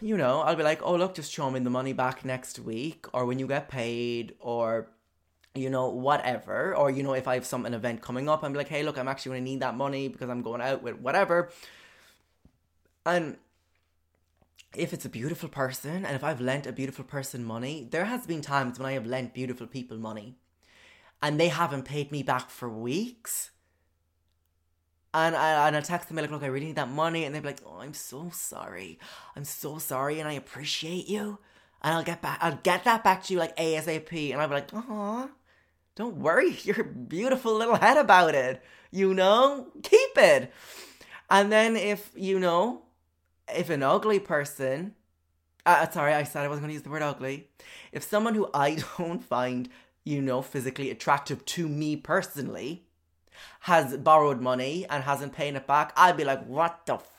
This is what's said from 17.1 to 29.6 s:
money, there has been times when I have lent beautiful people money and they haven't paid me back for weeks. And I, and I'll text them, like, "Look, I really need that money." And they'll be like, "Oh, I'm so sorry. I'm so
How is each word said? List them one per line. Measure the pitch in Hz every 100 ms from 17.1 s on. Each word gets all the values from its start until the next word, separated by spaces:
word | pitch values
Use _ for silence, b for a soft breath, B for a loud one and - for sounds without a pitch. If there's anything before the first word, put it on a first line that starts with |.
| 143 131 123
money, | 117 113 127 156 117
there | 156
has | 196 247 247
been | 165
times | 143 139 127 117
when | 135
I |
have | 135 113
lent | 127 123
beautiful | 123 127 120 117
people | 135 123 113
money | 110 107 110 127 _ _ b b b b b b
and | 151 151
they | 170
haven't | 151 170 139
paid | 127 147 143
me | 147
back | 135 127 -
for | - 123
weeks. | 110 117 151 240 240 - - - _ _ _ _ _ _ _ _ _ _ _ _ _ _ _ _
And | 160 160
I, | 160 156 156 151
and | 151
I'll |
text | 147 175 -
them, | 160
like, | 151
"Look, | 151
I | 139
really | 131 156
need | 151
that | 127
money." | 143 165 165
And | 151
they'll | 151
be | 147
like, | 135
"Oh, | - 82
I'm | 131
so | 147 - 131 175
sorry. | 165 - - - 90 92 80 B B B
I'm | -
so | 143 -